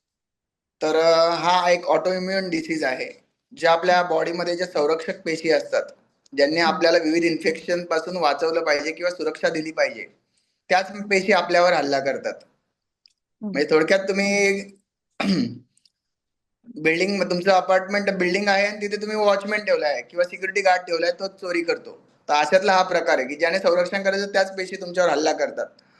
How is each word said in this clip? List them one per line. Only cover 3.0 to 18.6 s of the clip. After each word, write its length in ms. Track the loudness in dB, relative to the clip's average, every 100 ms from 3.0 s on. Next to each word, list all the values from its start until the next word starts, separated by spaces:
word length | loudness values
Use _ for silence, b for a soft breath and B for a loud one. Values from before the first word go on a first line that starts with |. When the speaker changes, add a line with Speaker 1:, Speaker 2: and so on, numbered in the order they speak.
| -8 -14 _ _ _ -2
Speaker 1:
जे 100 | 2
आपल्या 360 | 2 4 2
बॉडीमध्ये 520 | 2 0 -2 -4 -4 -4
ज्या 120 | -4
संरक्षक 540 | 0 0 0 -4 -8 -6
पेशी 260 | -2 0
असतात, 320 | 0 0 -4 -4 -10 _ _ _ 0
ज्यांनी 240 | 2 2
Speaker 2:
हम्म. 160 | 0 2
Speaker 1:
आपल्याला 220 | 4 4
विविध 260 | 2 0
इन्फेक्शन 640 | 0 0 -2 -4 -4 -4 -2
पासून 320 | -4 -4 0
वाचवलं 460 | 0 2 0 0
पाहिजे 280 | 0 0 -2
किंवा 200 | -6 -6
सुरक्षा 380 | -4 -6 -2 -2
दिली 220 | -2 -6
पाहिजे, 340 | -2 -4 -4 -16 _ _ _ _ _ 0
त्याच 220 | 0 0 -8 -2
पेशी 220 | 0 2
आपल्यावर 420 | 2 2 4 4
हल्ला 260 | 2 0 0
करतात. 340 | -2 -4 -6
Speaker 2:
हम्म. 1160 | -10 -16 _ _ _ _ _ _ _ _ _ -6
Speaker 1:
म्हणजे 220 | -4 2
थोडक्यात 260 | 2 4 2
तुम्ही 640 | 0 -2 0 2 2 0 -6 -20 _ _ _ -4
<clears throat> 480 | 0 0 -2 -8 -20 _ _ _ _ _ _ _ _ _
बिल्डिंग, 600 | -20 -4 -2 0 0 0
तुमचं 280 | -2 0 2
अपार्टमेंट 580 | 4 4 0 0 -2 -2
बिल्डिंग 380 | -2 0 0 2
आहे 200 | 2